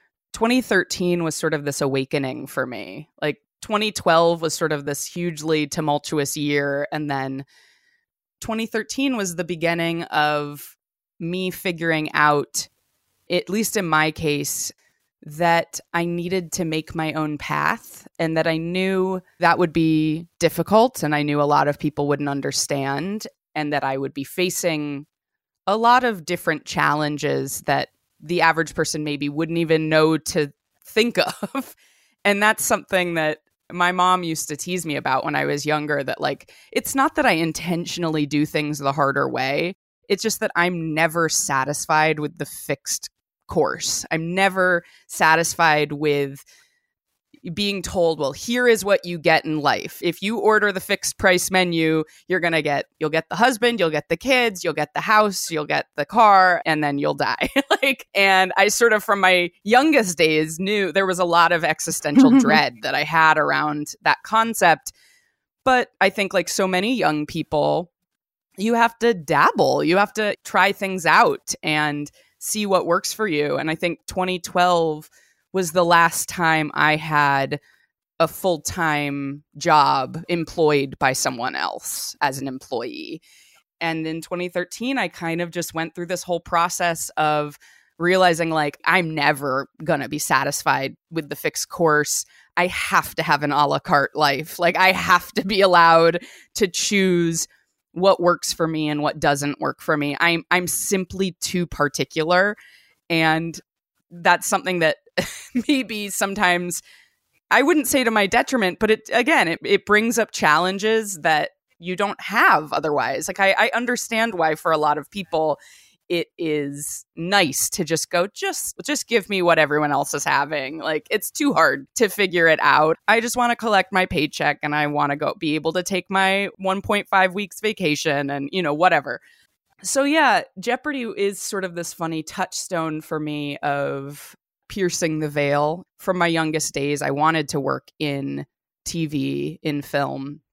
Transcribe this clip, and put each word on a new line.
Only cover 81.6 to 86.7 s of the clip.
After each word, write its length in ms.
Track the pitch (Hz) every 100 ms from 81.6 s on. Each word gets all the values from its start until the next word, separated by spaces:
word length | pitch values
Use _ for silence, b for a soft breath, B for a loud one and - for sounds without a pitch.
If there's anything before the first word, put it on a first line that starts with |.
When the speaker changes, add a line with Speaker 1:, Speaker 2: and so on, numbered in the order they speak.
| 82 - - - - -
Speaker 1:
as 180 | 143 135
an 80 | 135
employee. 720 | 131 - 123 120 - - 156 b b b b b -
And 260 | 165 165 160
in 140 | 165
twenty 260 | - 180 180
thirteen, 480 | 175 180 - 240 269
I 100 | 180
kind 320 | - 165 165
of 80 | 175
just 240 | 175 160
went 200 | 160 165
through 120 | - 175
this 160 | 180
whole 180 | - 170
process 680 | - 170 175